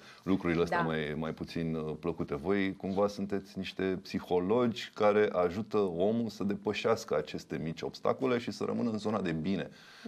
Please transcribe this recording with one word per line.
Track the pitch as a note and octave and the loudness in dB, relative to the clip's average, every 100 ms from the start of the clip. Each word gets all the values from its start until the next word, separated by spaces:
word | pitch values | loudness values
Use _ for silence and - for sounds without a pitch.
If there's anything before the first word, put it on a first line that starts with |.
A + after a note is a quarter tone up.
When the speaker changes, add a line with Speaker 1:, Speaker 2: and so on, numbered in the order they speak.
| - - | -12 -6
Speaker 1:
lucrurile | - F#2+ F2 E2 | 0 2 2 2
astea | E2+ F2 | 2 0
Speaker 2:
Da. | |
Speaker 1:
mai, | D#2+ D#2 D2+ D2+ | 0 -2 -2 -4
mai | D#2+ | -4
puțin, | D#2 E2 E2+ E2 D#2+ | -6 -6 -4 -2 -2
uh, | D#2 D2+ | -4 -4
plăcute. | E2+ E2 - D2 | -4 -4 -4 -2
Voi, | E2 G2+ F#2+ - | 0 2 2 -2
cumva, | F#2 F#2+ G2+ | -2 2 0
sunteți | G2+ G2 G2 - F#2+ | 0 -4 -4 -4 -8
niște | F#2 - F#2+ F#2 | -8 -2 -2 -2
psihologi | - G2 - F2+ F2+ A#2+ A#2+ - - - | -4 -6 0 2 4 2 2 0 -6 2
care | G#2+ G#2 G#2 | 6 6 4
ajută | F2 F2+ F#2+ G#2 G#2+ | 4 2 0 0 2
omul | F#2+ E2 G2 A#2 A2+ | 2 2 2 2 -2
să | - | -2
depășească | G2+ G2 G#2+ G2+ A2+ A2 - D2 | -2 -2 -2 0 2 0 0 -2
aceste | - E2 - C#2+ | -2 -8 -6 -6
mici | D#2+ D#2+ | -4 -6
obstacole | - - G#2 A#2 C3 A#2+ | -8 -2 0 2 2 0
și | A#2 | -2
să | G2+ | -4
rămână | G2+ G#2+ A#2+ | -4 -2 -2
în | G#2+ | -2
zona | G#2+ G#2+ | -2 0
de | F2+ | 0
bine, | D#2+ E2 F#2 C#2 - - - | -2 -2 -2 -4 -12 -20 -14